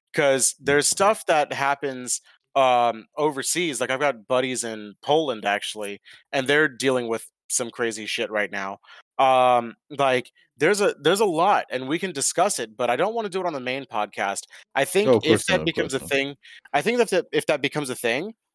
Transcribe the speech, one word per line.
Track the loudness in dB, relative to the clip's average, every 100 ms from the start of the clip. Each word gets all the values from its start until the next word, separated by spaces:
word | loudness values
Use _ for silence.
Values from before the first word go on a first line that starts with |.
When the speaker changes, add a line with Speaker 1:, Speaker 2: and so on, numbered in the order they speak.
| _
Speaker 1:
'cause | 0 2 4 0 -2
there's | 0 2 2
stuff | 2 2 2 2
that | 2 0
happens, | -2 -2 -2 -4 -6 -6 -8 -8 _ _ 2
um, | 4 4 2 0 -8 -4
overseas. | -2 -2 -4 -2 -2 -2
Like, | -2
I've | 0
got | 0 -2 -2
buddies | 0 0 -4
in | -6 -10 -14 -8
Poland, | 0 2 2 -2 -2
actually, | -2 -4 -10 -10 -12 -18 -20 _
and | -2 2
they're | 2 2
dealing | 0 -2 0 -2
with | -6 -8 _ -6
some | -6 -6
crazy | -4 -4 -4 -8
shit | -6 -4
right | -4 -4
now. | -6 -8 -12 -18 -20 _ 2
Um, | 4 6 4 4 0 -10 _
like, | -2 0 0 -2 _ _ 0
there's | 2 2
a, | 0 0
there's | 0 2
a | 2
lot, | 2 2 2 0
and | -6 -4
we | -4
can | -6
discuss | -4 -2 0 0 -2
it, | -8 -4
but | -2
I | 0
don't | 0
wanna | -2 -6
do | -4
it | -4
on |
the | -6
main | -6 -6 -6
podcast. | -6 -4 -4 -4 -4 -10 -18 -6
I | -2 0
think | 2 4
Speaker 2:
No, | 4
of | 4
Speaker 1:
if |
Speaker 2:
course | 2 2
Speaker 1:
that |
Speaker 2:
not, | 0
of | 0
Speaker 1:
becomes | -2 -2
a | -4
Speaker 2:
course | -2
not. | -2
Speaker 1:
thing, | -2 -8 -20 -20 -4
I | -2
think | 0 0
that | 2
if, | 0 0
if | -2 0
that | 0
becomes | -2 -2 -4
a | -4
thing, | -2 -2 -4 -12 _